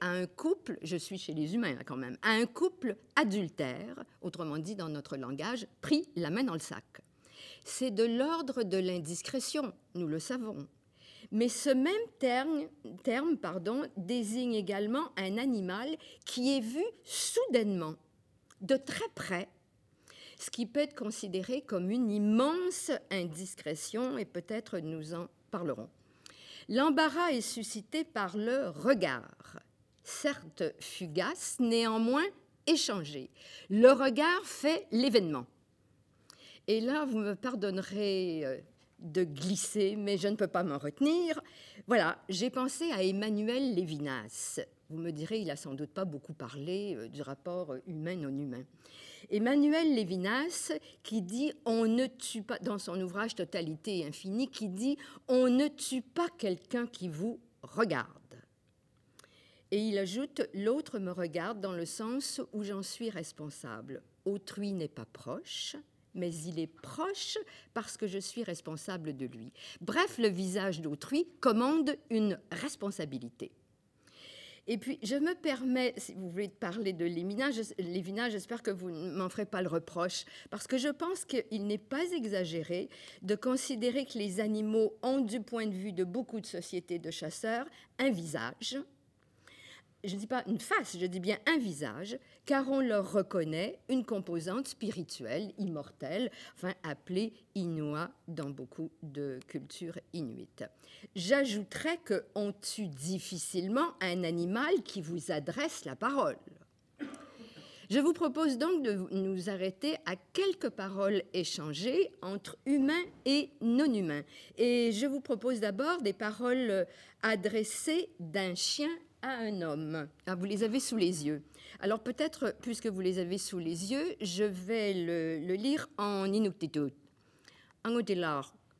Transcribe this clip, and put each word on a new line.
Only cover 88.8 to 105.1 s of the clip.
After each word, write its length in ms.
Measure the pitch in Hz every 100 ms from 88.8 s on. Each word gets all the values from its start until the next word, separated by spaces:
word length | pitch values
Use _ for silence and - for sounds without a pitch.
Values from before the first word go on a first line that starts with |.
| 320 _ _ _ _ _ - - - - - _
Je 140 | 202 196
ne 40 |
dis 60 | 220
pas 180 | 254 -
une 140 | 220
face, 380 | - - 254 175
je 60 | 180
dis 120 | 185
bien 200 | 180 214 -
un 100 | 320
visage, 640 | 220 143 139 110 196 254 - -
car 260 | - 277 269
on 100 | 269
leur 300 | 254 214 196
reconnaît 680 | 202 196 190 156 156 196 - -
une 160 | 254
composante 640 | 220 208 185 170 160 214 269
spirituelle, 840 | - 202 - 160 - 117 143 208 -
immortelle, 760 | 190 156 143 - 139 185 240 - - -
enfin 180 | 180 -
appelée 500 | 160 143 - 180 220 - _
Inua 560 | 202 170 160 151 151 170 - -
dans 220 | 160 143
beaucoup 400 | 139 127 - 165 -
de 380 | 156 139 143 127 -
cultures 520 | 143 143 - 170 - -
inuites. 500 | 175 135 120 113 - - - - - - 196
J'ajouterais 800 | 170 277 269 208 196 - 311 339 -
qu'on 460 | 190 - 208 202
tue 360 | 202 - - 196
difficilement 1080 | 135 151 185 - 175 - 185 175 240 339 -
un 220 | 185 180
animal 580 | 170 170 175 214 294 359
qui 180 | - 196
vous 320 | 156